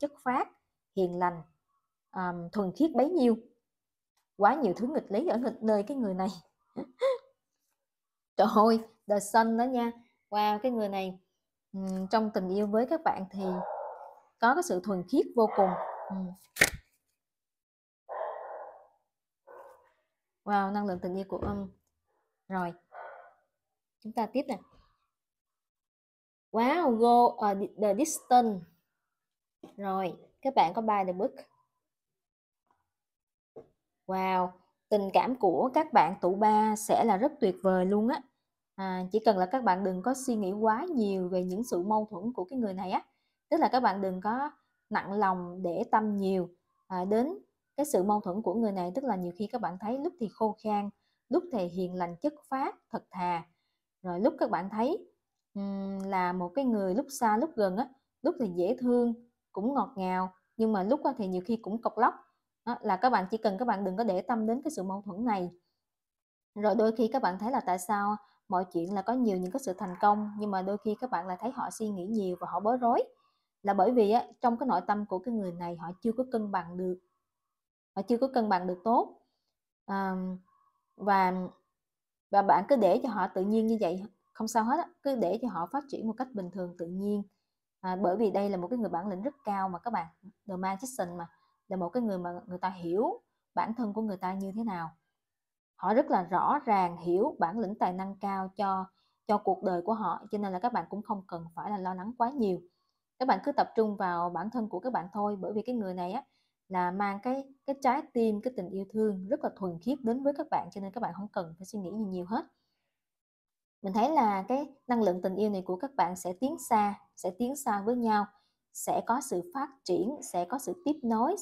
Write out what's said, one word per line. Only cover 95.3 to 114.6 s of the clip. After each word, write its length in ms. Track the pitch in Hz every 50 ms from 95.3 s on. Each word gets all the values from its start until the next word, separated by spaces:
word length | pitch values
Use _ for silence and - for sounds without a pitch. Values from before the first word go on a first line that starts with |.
| _ _ _ _ _ _ _ _ _
Họ 180 | - - 185 214
rất 160 | 254 294 277
là 120 | 277 196
rõ 360 | 180 165 190 165 - 170 254 294 285
ràng, 320 | 240 208 196 180 175 170
hiểu 400 | 170 165 175 170 190 226 311 349 -
bản 200 | 175 165 180 233
lĩnh, 160 | 220 180 214
tài 180 | - 240 185
năng 240 | 180 185 190 196 196
cao 340 | 196 - 196 196 190 190 190 -
cho, 300 | - 208 196 190 190 190 - _ _ _ _ _ _ _
cho 120 | - 208 202
cuộc 240 | - 196 185 -
đời 200 | - 190 180 175
của 120 | 175 214 226
họ, 280 | 214 214 175 165 - - 214
cho 80 | - 208
nên 140 | 208 196
là 60 | 185 180
các 140 | 185 247
bạn 120 | 233 185 175 -
cũng 140 | - 202
không 200 | 214 - - 196 185
cần 180 | - 180 170 165 165 -
phải 160 | 170 151 185
là 80 | 202 196
lo 160 | 185 185 185
lắng 180 | 180 180 220 240 -
quá 120 | 233 240
nhiều. 280 | 285 285 220 196 180 175 - - _ _ _ _ _ _ _ _ _ -
Các 100 | 262 262
bạn 120 | 208 196 -
cứ 80 | 285
tập 200 | 285 - 180 - -
trung 200 | 233 220 214 202
vào 340 | 196 202 180 175 170 175 175
bản 200 | 170 165 180 220
thân 180 | - 254 220 208
của 120 | 180 180
các 120 | 185 262
bạn 160 | 240 175 165 185
thôi, 240 | - 208 208 208 208
bởi 160 | 190 185 185
vì 100 | 208 214
cái 120 | 208 247 254
người 200 | 233 202 185 180
này 180 | 185 175 180
á, 120 | 196 262 - _ _ _ _ _ _ _ _ -
là 220 | 185 180 180 180
mang 280 | 180 196 202 202 196 202
cái, 220 | - 254 262 277 277 - - _ -
cái 100 | - 277 277
trái 200 | - 247 240 294 311 -
tim, 280 | - 240 226 220 208 208
cái 120 | - 254 254
tình 140 | - 180 170
yêu 140 | 190 196 196 196
thương 380 | 214 220 220 214 202 185 185 190
rất 160 | 269 262 -
là 60 | 208 -
thuần 220 | - - 185 170 165
khiết 160 | - 233 285 269
đến 200 | - 226 233 269
với 100 | 269 277 285
các 100 | 285 302 -
bạn, 180 | 190 160 - 175
cho 80 | - 202
nên 120 | 196 190
các 80 | 190 240
bạn 120 | 220 160 170
không 120 | 190 202 208
cần 260 | - 208 180 165 160 -
phải 80 | 190
suy 120 | - - 208
nghĩ 120 | 190 170
gì 140 | 196 220 220
nhiều 200 | 190 185 180 175
hết. 200 | 175 220 277 - - _ _ _ _ _ _ _ _ _ _ _ _ _ _ _ _ _ _ _ _ _ _ _ _ _ _
Mình 100 | - 196
thấy 180 | 190 214 226 277
là 320 | 320 302 240 214 202 190 190 -
cái 260 | 247 277